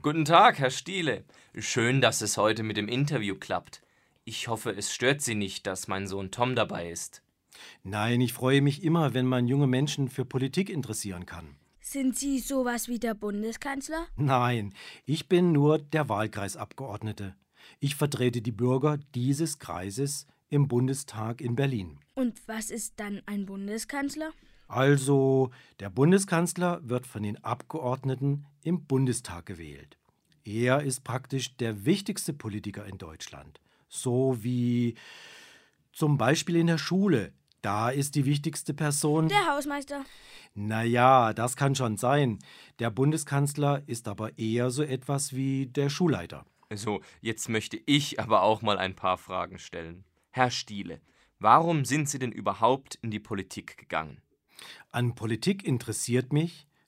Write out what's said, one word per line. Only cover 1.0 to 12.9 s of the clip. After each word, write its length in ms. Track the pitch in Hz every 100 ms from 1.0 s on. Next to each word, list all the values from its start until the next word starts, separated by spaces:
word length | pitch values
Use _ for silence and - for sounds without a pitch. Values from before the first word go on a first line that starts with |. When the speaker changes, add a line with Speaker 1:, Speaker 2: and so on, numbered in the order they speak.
| 160 101 - _ _ -
Speaker 1:
Schön, 460 | 107 - 113 131
dass 200 | 120 110
es 140 | 107 -
heute 280 | 107 113
mit 120 | 110 104
dem 140 | 104
Interview 460 | 120 147 143 101 95
klappt. 460 | - 90 - - _ _ _ _ -
Ich 240 | 110 -
hoffe, 220 | 110 117
es 220 | 98 101
stört 280 | - 123 147
Sie 140 | 143 107
nicht, 320 | 98 - 104
dass 200 | 92 -
mein 180 | 95 98
Sohn 240 | 95 95
Tom 240 | - 123
dabei 360 | 123 107 87 85
ist. 340 | 85 - - _ _ _ - - -
Speaker 2:
Nein, 360 | 92 104 110 120
ich 140 | 123
freue 280 | - 127 139
mich 220 | 143 143
immer, 300 | 160 170 147
wenn 120 | 120 127
man 220 | 127 120
junge 200 | 139 139
Menschen 420 | 127 143 - 135
für 160 | - 127
Politik 440 | 135 127 175 196
interessieren 560 | 180 117 107 104 90 90
kann. 300 | 85 80 71 _ _
Speaker 3:
Sind 380 | - 277 262 -
Sie 220 | 277 269
sowas 500 | - 269 240 240
wie 100 | 233